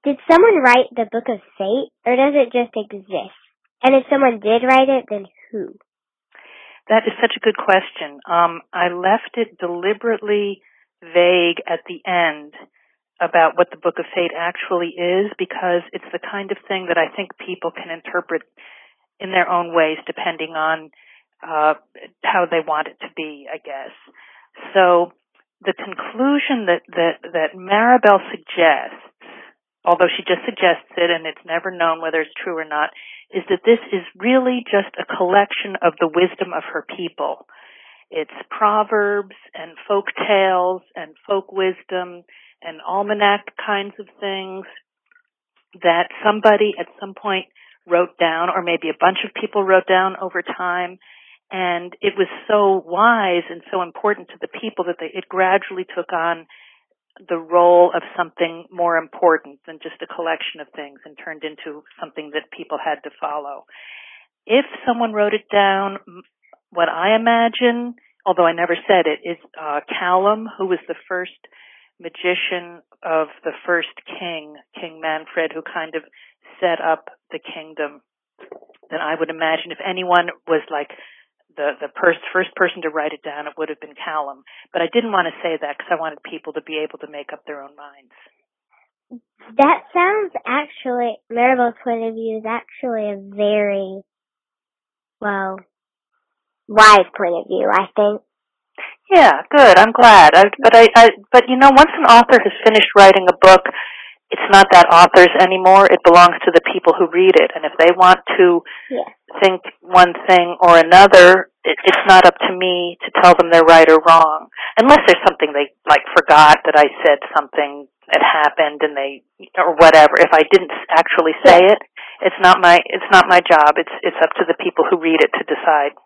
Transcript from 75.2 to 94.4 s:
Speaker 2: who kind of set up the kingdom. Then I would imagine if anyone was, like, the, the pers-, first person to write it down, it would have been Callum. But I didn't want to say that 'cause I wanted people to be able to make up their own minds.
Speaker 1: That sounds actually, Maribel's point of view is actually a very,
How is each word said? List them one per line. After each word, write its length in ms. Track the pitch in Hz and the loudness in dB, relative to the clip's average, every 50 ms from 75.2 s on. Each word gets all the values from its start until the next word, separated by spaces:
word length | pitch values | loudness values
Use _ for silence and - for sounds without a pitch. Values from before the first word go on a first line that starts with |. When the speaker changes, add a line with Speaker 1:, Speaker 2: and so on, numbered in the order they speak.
| 156 - - 175 160 156 | -12 -10 -8 -8 -8 -8
Speaker 2:
who 100 | 160 160 160 | -8 -14 -16
kind 300 | - - 175 160 160 160 | -12 -12 -12 -12 -10 -12
of 80 | 160 151 _ _ _ _ _ _ _ _ _ _ _ | -14 -14 _ _ _ _ _ _ _ _ _ _ _
set 180 | - 175 170 165 | -6 -6 -4 -4
up 300 | - 165 160 156 _ - _ _ _ _ | -4 -6 -6 -6 _ -20 _ _ _ _
the 80 | - 151 | -20 -18
kingdom. 600 | _ - - 170 156 160 156 151 151 147 147 135 _ _ _ _ _ _ _ _ - _ - - _ _ _ _ _ _ | _ -18 -20 -20 -20 -20 -14 -12 -12 -12 -14 _ _ _ _ _ _ _ _ _ -20 _ -20 -20 _ _ _ _ _ _
Then 120 | - 160 | -14 -12
I 160 | 170 151 160 156 | -8 -8 -8 -8
would 120 | 165 160 | -8 -10
imagine 420 | 165 160 165 160 160 160 - 175 | -8 -8 -6 -6 -6 -6 -10 -14
if 100 | 156 - - | -18 -14 -12
anyone 460 | 190 185 185 180 180 175 175 170 175 - _ _ | -12 -10 -10 -6 -2 -2 -2 -2 -2 -10 _ _
was, 160 | - 165 151 147 - | -6 -6 -6 -6 -8
like, 200 | 156 143 147 _ - - - - _ _ _ _ _ _ _ _ _ | -12 -12 -12 _ -18 -20 -20 -20 _ _ _ _ _ _ _ _ _
the, 160 | - 143 147 139 _ | -10 -10 -10 -10 _
the 60 | 151 143 | -16 -16
pers-, 280 | _ - - 175 165 - - - | _ -2 -2 -2 -2 -4 -10 -8
first 220 | - 185 185 - _ | -6 -6 -6 -6 _
person 280 | - 185 175 - 185 | -6 -6 -6 -6 -10
to 80 | 165 160 | -12 -10
write 220 | 151 160 147 151 | -8 -8 -10 -10
it 120 | 151 147 _ | -12 -12 _
down, 240 | 156 143 147 147 151 | -16 -16 -14 -16 -16
it 60 | 143 - | -12 -12
would 100 | 156 151 | -12 -12
have 120 | 151 _ | -12 _
been 180 | - 151 143 - | -18 -20 _ -16
Callum. 460 | - 175 156 156 147 139 139 135 _ _ - - _ _ | -14 -10 -10 -10 -10 -10 -14 _ _ _ -20 -20 _ _
But 100 | - 170 | -8 -6
I 60 | 170 165 | -6 -4
didn't 180 | - 233 233 226 | -4 -6 -4 -2
want 160 | 202 185 175 | -4 -4 -4
to 80 | 165 - - | -4 -8 -10
say 160 | - 170 160 156 | -10 -10 -8 -8
that 160 | 156 143 143 | -10 -14 -14
'cause 120 | - - - | -16 -8 -8
I 60 | 180 156 | -8 -6
wanted 220 | 160 160 151 _ | -6 -12 -14 _
people 300 | _ - 170 156 _ 160 151 | _ -20 -20 -16 _ -14 -16
to 80 | 156 | -16
be 160 | _ - 156 151 | _ -12 -12 -12
able 220 | 156 156 - 160 | -12 -12 -14 -20
to 100 | - 151 | -20 -20
make 220 | 151 147 143 - | -20 -20 -18 -18
up 120 | 151 151 _ | -20 -20 _
their 160 | - 147 143 | -20 -20 -18
own 140 | 139 139 147 | -20 -20 _
minds. 400 | 147 143 143 143 143 135 120 _ _ _ _ _ _ _ _ _ _ _ _ _ _ _ _ _ _ _ _ 247 233 _ _ _ _ _ - 226 226 | _ -20 -20 _ _ _ _ _ _ _ _ _ _ _ _ _ _ _ _ _ _ _ _ _ _ _ _ -20 -20 _ _ _ _ _ -10 -2 0
Speaker 1:
That 240 | 277 294 - - - _ | 0 0 0 -4 -6 _
sounds 400 | _ 359 349 370 415 440 415 359 _ - _ | _ -4 -4 -2 -4 -4 -8 -8 _ -14 _
actually, 720 | 220 247 285 302 294 - - - 262 247 240 240 233 214 _ _ _ | -8 -8 -8 -8 -12 -18 -16 -12 -10 -8 -6 -6 -8 -8 _ _ _
Maribel's 440 | 233 233 240 254 262 247 247 240 233 _ | -6 -2 0 0 0 0 -2 -4 -6 _
point 220 | - 247 233 226 226 | -10 -8 -8 -6 -8
of 100 | 226 226 | -10 -10
view 240 | 220 226 220 220 220 | -10 -10 -10 -10 -10
is 80 | 220 | -10
actually 640 | 220 226 233 - _ - - - 247 233 220 214 208 | -10 -12 -12 -12 _ -20 -12 -10 -8 -8 -8 -8 -8
a 80 | 202 196 | -10 -12
very, 800 | 196 196 196 202 208 208 208 208 208 202 202 196 196 190 190 196 _ _ _ _ _ _ _ _ | -16 -18 -8 -6 -4 -2 -2 -2 -2 -4 -4 -6 -8 -10 -14 -18 _ _ _ _ _ _ _ _